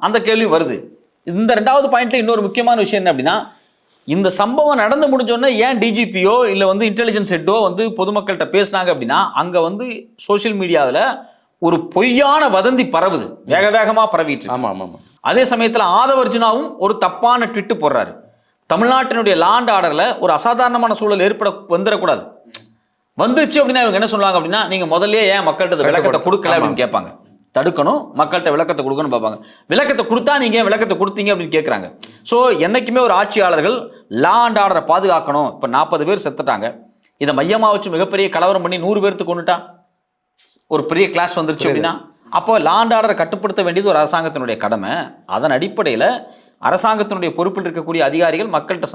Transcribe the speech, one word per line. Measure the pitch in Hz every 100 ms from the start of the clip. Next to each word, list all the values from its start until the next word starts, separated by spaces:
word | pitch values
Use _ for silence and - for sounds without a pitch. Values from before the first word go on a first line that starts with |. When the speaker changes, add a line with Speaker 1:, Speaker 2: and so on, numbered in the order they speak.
Speaker 1:
அந்த | 185 226
கேள்வியும் | 220 220 214
வருது. | 160 147 110 - - _ _
இந்த | - 180 226
ரெண்டாவது | 226 220 277 277
பாயிண்ட்ல | 247 240
இன்னொரு | 254 220 226
முக்கியமான | 196 160 233 233
விஷயம் | 196 208
என்ன | 180
அப்படின்னா, | 135 139 202 - - _ _ _ _
இந்த | - 165 190
சம்பவம் | 190 208 277 294 269
நடந்து | 214 285 294
முடிஞ்ச | 262 226
உடனே | 240 269 226
ஏன் | 277 240
டி | 226
ஜி | 214
பியோ | 226 285 202 240 233
இல்ல | 196 196
வந்து | 196 226
இன்டெலிஜென்ஸ் | 202 233 208 190
ஹெட்டோ | 170 160 220
வந்து | 196 180 226
பொதுமக்கள்கிட்ட | 226 185 208 202 175 160
பேசினாங்க | 190 196 196 180
அப்படின்னா, | 147 120 156 190
அங்க | 135 170 175
வந்து | 165 202 247 233 - -
சோஷியல் | - 202 220 202
மீடியாவுல | 185 160 135 143 254 - - _ _ _
ஒரு | 170 165
பொய்யான | - 180 247 247 285 302 285
வதந்தி | 190 220 254 190 165
பரவுது, | 190 160 101 -
வேக | 123 165 208
வேகமா | 220 208 220 214
பரவிட்டு | 165 156 139
இருக்கு. | - 127
Speaker 2:
ஆமா, | 113
ஆமா, | 95 90
ஆமா. | 82 _ _
Speaker 1:
அதே | 123 214
சமயத்துல | 254 233 226 233 185 190
ஆதவ | 262 262
அர்ஜுனாவும் | 240 226 226 233 320 -
ஒரு | 196 202
தப்பான | 185 - 233 247 233
ட்வீட் | 220 190 185
போடுறாரு. | 151 127 101 - - _ _ _ -
தமிழ்நாட்டினுடைய | 165 240 262 262 226 208 170
law | 175 233
and | 240
order-ல | 196 175 151 226 -
ஒரு | 175
அசாதாரணமான | 151 233 240 247 240 226
சூழல் | 214 214 202
ஏற்பட | 190 208 202 - -
வந்துடக்கூடாது. | 170 196 202 180 104 - - - - - _ _ _ _ -
வந்துச்சு | 220 262 302 294
அப்படின்னா | 262 254
இவங்க | 233 190
என்ன | 220
சொல்லுவாங்க | 214 196 180
அப்படின்னா, | 160 208 185
"நீங்க | 190 170 170
முதல்லயே | 208 214 202
ஏன் | 196 160
மக்கள்கிட்ட | 147 180 165
இந்த |
Speaker 2:
கட்டுப்படுத்த-, | 143
Speaker 1:
விளக்கத்தை | 165 180 156
கொடுக்கல?" | 185 196 165
அப்படின்னு | 170 110 -
Speaker 2:
ஆமா. |
Speaker 1:
கேட்பாங்க. | 123 104 - - _ _ _ 131
தடுக்கணும், | 165 160 151 285 - 131
மக்கள்கிட்ட | 151 175 170
விளக்கத்தை | 147 165 151 135
கொடுக்கணும்னு | 139 151
பார்ப்பாங்க. | 120 110 104 - - -
விளக்கத்தை | 196 285 233 220
கொடுத்தா | 233 240 285
நீங்க | 233 226
ஏன் | 202
விளக்கத்தை | 214 220 170
கொடுத்தீங்க | 196 208 202
அப்படின்னு | 190 160 156
கேக்குறாங்க. | 151 107 90 - - -
So, | - 240 254
என்னைக்குமே | 165 170 247 233 247
ஒரு | 240
ஆட்சியாளர்கள் | 185 202 220 185 160 170 247 - - -
law | 113 160 226 240
and | 220
order-ஐ | 196 170 -
பாதுகாக்கணும். | 175 190 165 151 147 135
இப்ப | - 123
நாற்பது | 131 160 160 156
பேர் | 202
செத்துட்டாங்க, | 147 131 135 107 110 - - _ _ -
இதை | 147
மையமா | 135 160 220 214
வச்சு | 202 202
மிகப்பெரிய | 165 190 196 196
கலவரம் | 170 180 196
பண்ணி | 175 180
நூறு | 175 208
பேர்த்து | 196 180 170
கொன்னுட்டா, | 175 170 175 - - _ _ _ _ _ _ _ _ -
ஒரு | 156
பெரிய | 156 165 196
கிளாஷ் | - 175 175
வந்துருச்சு | 156 151 156
Speaker 2:
புரியுது. |
Speaker 1:
அப்படின்னா, | 151 165 - - _ -
அப்போ | - 214 220
law | 156 196
and | 226
order-ஐ | 226 220
கட்டுப்படுத்த | 202 165 196 208 190
வேண்டியது | 175 170 202
ஒரு | 156
அரசாங்கத்தினுடைய | 151 165 160 143 120 113
கடமை. | 104 110 98 165 135 - -
அதன் | 98 147
அடிப்படையில | 127 190 220 165 113 175 247 - - _ _
அரசாங்கத்தினுடைய | 123 185 220 220 208 190 170
பொறுப்பில் | 160 180 190
இருக்கக்கூடிய | 175 165 156 165
அதிகாரிகள் | 143 160 170 160 220
மக்கள்கிட்ட | 156 - 180 151